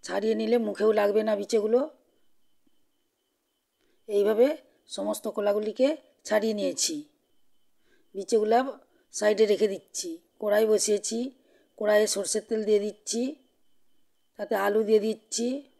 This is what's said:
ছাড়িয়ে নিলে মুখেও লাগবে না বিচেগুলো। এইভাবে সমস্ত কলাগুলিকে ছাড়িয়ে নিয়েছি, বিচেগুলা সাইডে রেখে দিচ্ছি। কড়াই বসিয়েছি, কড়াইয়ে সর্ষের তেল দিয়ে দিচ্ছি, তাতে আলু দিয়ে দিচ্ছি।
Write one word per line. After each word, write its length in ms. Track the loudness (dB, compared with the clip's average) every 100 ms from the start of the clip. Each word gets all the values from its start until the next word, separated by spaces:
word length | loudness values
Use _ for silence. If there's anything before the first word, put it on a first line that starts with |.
ছাড়িয়ে 320 | -6 -4 -2 -2
নিলে 220 | 0 0 0
মুখেও 240 | 0 2
লাগবে 280 | 4 2 2
না 100 | 0 -2
বিচেগুলো। 440 | 0 0 2 0 0 -8 _ _ _ _ _ _ _ _ _ _ _ _ _ _ _ _ _ _ _ _ -2
এইভাবে 380 | 2 2 4 4 2 _ _ _
সমস্ত 360 | -8 -6 -6 -6 -4
কলাগুলিকে 520 | -2 0 -2 0 0 0 _ _ -2
ছাড়িয়ে 300 | 0 0 -2
নিয়েছি, 360 | -4 -2 -4 -6 -12 _ _ _ _ _ _ _ _ _ _ -14
বিচেগুলা 440 | 0 0 4 2 0 -8 _ _ _
সাইডে 300 | -2 0 2 2
রেখে 220 | 4 0
দিচ্ছি। 420 | -2 _ -12 -10 -12 _ _
কড়াই 260 | 0 2 4
বসিয়েছি, 540 | 2 2 -2 -2 -6 -6 -10 _ _ _ -6
কড়াইয়ে 300 | -2 0 0
সর্ষের 360 | -2 -4 -6 -4
তেল 160 | -6 0
দিয়ে 160 | 0 -2
দিচ্ছি, 360 | -10 -8 -6 -6 -8 _ _ _ _ _ _ _ _ _ _
তাতে 140 | -4 0 2
আলু 160 | 2
দিয়ে 180 | 4 4 2
দিচ্ছি। 420 | -4 _ -4 -4 -4 -10